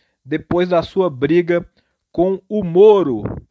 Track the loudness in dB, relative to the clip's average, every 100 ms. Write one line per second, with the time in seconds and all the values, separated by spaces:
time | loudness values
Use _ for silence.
0 | _ _ -8 -8 -4 -2 0 -2 -2 -2
1 | -2 -2 0 0 0 -2 -6 _ _ _
2 | _ -4 -2 -4 -6 -6 0 4 6 6
3 | 2 -4 -8 -12 -16